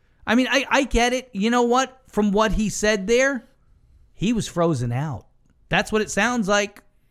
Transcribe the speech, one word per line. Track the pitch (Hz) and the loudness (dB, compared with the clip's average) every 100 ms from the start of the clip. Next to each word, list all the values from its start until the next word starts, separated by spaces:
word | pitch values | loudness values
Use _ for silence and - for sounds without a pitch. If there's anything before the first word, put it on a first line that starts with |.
| _ _ - | _ _ -2
I | |
mean, | 233 240 | 0 2
I, | 262 247 | 0 0
I | 262 | 0
get | 269 226 240 | 0 0 0
it. | 254 - | -2 -6
You | 196 220 | -4 0
know | 247 | 2
what? | 240 247 262 - _ | 2 2 -2 -6 _
From | - 208 | -2 0
what | 196 214 | 2 2
he | 180 208 | 0 -2
said | - 208 214 190 | 0 0 0 2
there, | 240 269 262 - _ _ _ _ - _ | 2 2 -2 -8 _ _ _ _ -20 _
he | - 196 | -4 -2
was | 226 - | -2 -2
frozen | 170 170 135 120 | 0 0 0 -2
out. | 120 156 104 - _ _ _ - | -4 -6 -8 -14 _ _ _ -4
That's | 170 208 | -2 0
what | 214 | -2
it | 170 | -2
sounds | 196 226 247 190 | -2 0 0 0
like. | 202 202 - - _ _ | 0 0 -8 -20 _ _